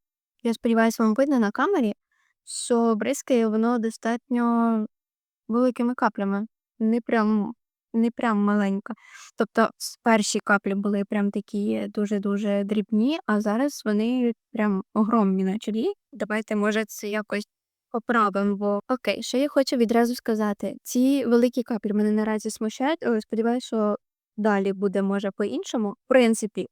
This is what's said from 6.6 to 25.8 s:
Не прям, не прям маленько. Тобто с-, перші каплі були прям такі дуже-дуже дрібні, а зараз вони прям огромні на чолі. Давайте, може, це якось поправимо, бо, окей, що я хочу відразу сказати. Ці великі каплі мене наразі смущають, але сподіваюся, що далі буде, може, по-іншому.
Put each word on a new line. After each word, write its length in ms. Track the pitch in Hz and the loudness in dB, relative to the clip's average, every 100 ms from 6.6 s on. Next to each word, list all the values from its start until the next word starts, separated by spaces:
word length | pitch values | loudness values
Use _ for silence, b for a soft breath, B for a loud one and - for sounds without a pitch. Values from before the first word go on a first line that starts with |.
| _ - | _ -2
Не 220 | 220 233 | 0 0
прям, 540 | - 233 214 214 214 - _ _ _ | 0 0 2 2 -2 -8 _ _ _
не 160 | 226 233 | 0 0
прям 280 | - 240 202 | 0 -2 2
маленько. 560 | 202 208 196 196 - 220 B B B - | 2 2 0 -2 -6 -14 B B B -6
Тобто 340 | 220 - 220 - | -2 0 0 -2
с-, 200 | - - | -14 -4
перші 380 | 240 220 - 208 | 2 2 2 -2
каплі 340 | - 202 196 | 0 -2 0
були 300 | 196 202 202 | -2 -2 -2
прям 260 | 202 208 202 | -2 -2 -2
такі 560 | 208 - 202 208 220 208 | -2 -6 -4 -2 -4 -4
дуже-дуже 760 | 214 202 208 202 202 208 202 | -4 -2 -2 -2 -2 -2 -2
дрібні, 540 | 202 214 196 214 247 330 - | 0 -2 0 0 0 -2 -2
а 140 | 208 | 0
зараз 420 | 214 220 285 - | 0 0 -2 -4
вони 480 | 214 208 226 254 240 - _ | -2 0 0 0 0 -2 _
прям 300 | - 208 190 - | -2 0 0 -2
огромні 500 | 214 214 240 196 190 | 0 2 4 2 2
на 140 | 190 208 | 0 -2
чолі. 280 | - 220 349 415 _ | -4 -4 -2 -4 _
Давайте, 440 | 220 208 214 - 214 | -10 -4 -4 -2 0
може, 280 | 208 214 | 0 0
це 240 | 214 - 208 | -4 -8 -6
якось 360 | 214 208 208 - _ _ _ _ | -6 -4 -6 -8 _ _ _ _
поправимо, 680 | 233 - 233 208 196 202 202 | -8 0 2 2 2 0 0
бо, 240 | 208 202 - | -2 -2 -2
окей, 340 | 254 - 196 | -4 -2 -4
що 160 | - 247 | -2 0
я 100 | 285 | 2
хочу 280 | 285 269 254 | 2 2 2
відразу 380 | 214 233 233 | 2 4 2
сказати. 600 | 247 - 220 214 202 196 - | 0 -2 -2 -2 -4 -6 -8
Ці 440 | - 247 262 277 233 | -4 0 2 2 4
великі 360 | 240 247 247 | 4 4 0
каплі 300 | - 226 214 | -4 -4 -2
мене 180 | 214 214 | 0 2
наразі 400 | 214 214 214 214 | 2 0 -2 -4
смущають, 540 | - 220 - 269 330 - | -6 -6 -2 -2 -2 -2
але 140 | 220 | -2
сподіваюся, 460 | - 214 226 247 - | -2 -2 0 -2 -2
що 300 | 226 208 208 _ _ _ - | -2 0 -2 _ _ _ -2
далі 360 | 214 196 196 | 0 2 0
буде, 300 | 190 196 196 | 0 0 0
може, 280 | 196 202 202 | 0 0 -2
по-іншому. 600 | - 208 269 392 254 | -4 -4 -4 -4 -2